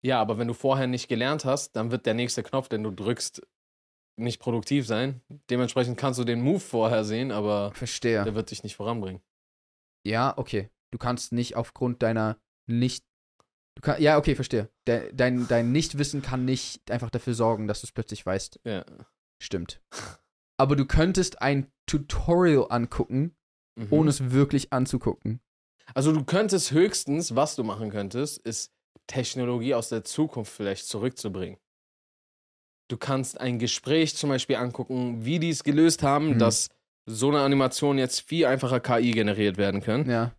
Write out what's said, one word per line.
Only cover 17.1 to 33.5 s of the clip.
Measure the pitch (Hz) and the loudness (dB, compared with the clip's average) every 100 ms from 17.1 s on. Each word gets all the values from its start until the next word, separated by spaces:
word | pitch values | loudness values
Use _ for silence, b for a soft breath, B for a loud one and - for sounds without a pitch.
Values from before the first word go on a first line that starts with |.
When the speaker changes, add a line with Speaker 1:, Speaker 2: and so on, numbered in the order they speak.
| 120 - | -4 -4
Speaker 2:
sorgen, | 113 117 110 107 | 2 2 2 -2
dass | 104 | -4
du's | - | -6
plötzlich | - 110 104 | -8 -8 -8
weißt. | - 95 - - | -4 -4 -4 -12
Speaker 1:
Ja. | 120 98 - - - _ _ _ | -6 -6 -8 -18 -20 _ _ _
Speaker 2:
Stimmt. | - 95 87 - _ B B B B _ _ - | -6 -6 -6 -12 _ B B B B _ _ 0
Aber | 135 143 | 2 4
du | |
könntest | 135 - 170 190 180 - | 4 4 4 2 0 0
ein | 135 139 135 _ - | 0 0 -2 _ -4
Tutorial | 151 143 - - 170 180 143 - | -4 -2 -4 2 6 8 6 4
angucken, | 123 117 - - 127 160 _ _ _ _ - | 0 -2 -2 -2 0 -2 _ _ _ _ -14
Speaker 1:
Mhm. | 107 | 2
Speaker 2:
ohne | 147 156 | 4 4
es | 139 127 | 2 2
wirklich | 131 139 139 - | 4 4 2 0
anzugucken. | 127 127 127 - - 107 117 _ _ _ _ B | -2 0 0 -2 -4 -6 -8 _ _ _ _ B
Speaker 1:
Also | - 143 | 0 2
du | 156 | 2
könntest | 135 180 220 196 - | 2 0 2 0 2
höchstens, | 147 196 - - 147 175 | 4 4 2 -2 -2 0
was | 117 151 - | 0 0 0
du | |
machen | 110 98 110 | -4 -4 -6
könntest, | 104 101 117 147 - | -6 -6 -4 -6 -6
ist | - 113 - _ _ _ - | -8 -8 -10 _ _ _ -8
Technologie | 131 120 131 123 123 120 | -4 -4 -2 -2 -2 0
aus | 123 110 | 0 0
der | 113 | -6
Zukunft | - - 156 131 107 | -4 -2 -2 -2 -10
vielleicht | - 101 98 - | -6 -4 -4 -6
zurückzubringen. | 107 123 - 110 92 87 - _ _ _ _ _ _ _ _ _ _ _ _ _ | -4 -4 -4 -8 -6 -8 -10 _ _ _ _ _ _ _ _ _ _ _ _ _
Du | 120 | -8
kannst | - 135 127 - | -2 -2 -2 -6
ein | 127 | -4